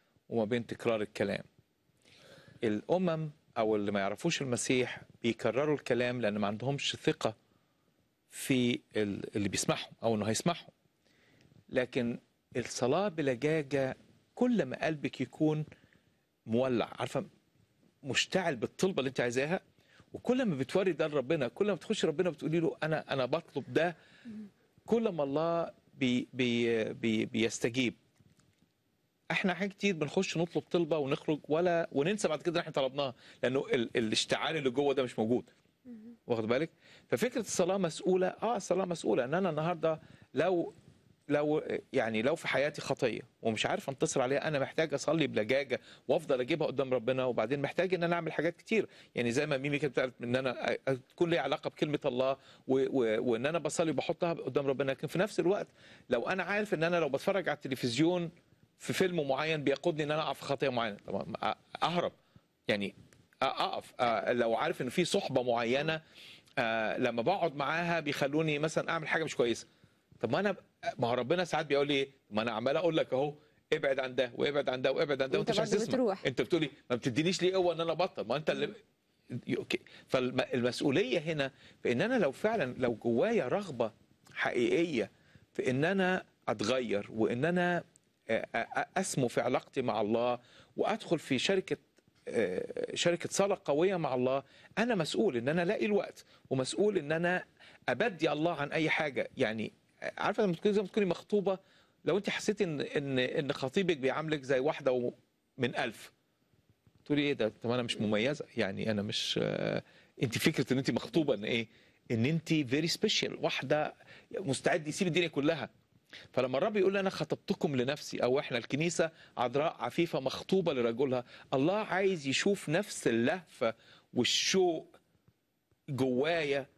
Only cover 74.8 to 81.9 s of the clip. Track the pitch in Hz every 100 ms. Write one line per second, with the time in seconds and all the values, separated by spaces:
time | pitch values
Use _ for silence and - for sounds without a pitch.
74.8 | 131 135 156 135 135 151 156 208 - 208
75.8 | 226 180 240 190 - 127 131 170 151 -
76.8 | - 123 139 120 160 180 175 190 175 160
77.8 | 165 156 180 - 101 135 156 143 113 -
78.8 | - _ _ _ - 123 - 123 - -
79.8 | - - - 131 127 131 127 127 120 117
80.8 | 147 160 247 214 151 160 135 - - -
81.8 | -